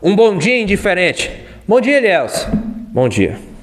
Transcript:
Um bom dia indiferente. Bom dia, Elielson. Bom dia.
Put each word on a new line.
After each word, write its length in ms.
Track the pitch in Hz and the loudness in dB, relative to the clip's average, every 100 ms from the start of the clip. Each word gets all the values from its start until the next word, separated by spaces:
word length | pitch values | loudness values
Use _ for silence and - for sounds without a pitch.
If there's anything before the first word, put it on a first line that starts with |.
Um 140 | 156 202 | 2 4
bom 220 | 226 196 | 4 2
dia 240 | 160 247 | 0 0
indiferente. 680 | 214 196 214 180 175 139 - - - - - | 0 -2 0 0 0 0 -6 -10 -18 -20 0
Bom 120 | 233 | 2
dia, 180 | 233 285 | 4 2
Elielson. 520 | 226 175 117 - - 208 - - - | 2 2 0 -4 -4 -4 -4 -10 -8
Bom 160 | - 127 | 0 0
dia. 300 | 104 92 104 - - | 2 -2 -2 -14 -20